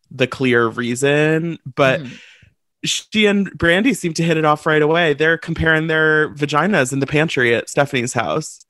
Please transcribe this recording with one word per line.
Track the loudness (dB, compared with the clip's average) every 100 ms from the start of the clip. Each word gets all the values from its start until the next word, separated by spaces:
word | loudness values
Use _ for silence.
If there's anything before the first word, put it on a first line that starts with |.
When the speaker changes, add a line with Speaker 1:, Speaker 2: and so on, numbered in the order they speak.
| _
Speaker 1:
the | -4 -4
clear | -2 2 2 2
reason, | -2 -6 -2 0 2 2 0 -4 -8 -10
but | 0 0 0
Speaker 2:
Mm-hmm. | -6 -18 -20 -20 _ _ _ _
Speaker 1:
she | -8 -6 -4 2
and | 2 2 -2 -2
Brandy | 2 2 2
seem | 0 -4
to | -2
hit | 0 2
it |
off | 2 2 2
right | 2
away. | 2 2 2
They're | 0 0 0
comparing | -4 -2 0 0 0
their | 0 2 2 0
vaginas | -4 -2 0 2 2 0
in | -2
the | -2
pantry | 0 0 0 2
at | 0 -2
Stephanie's | 0 0 0 -4
house. | -2 -2 -4 -6 -14 -20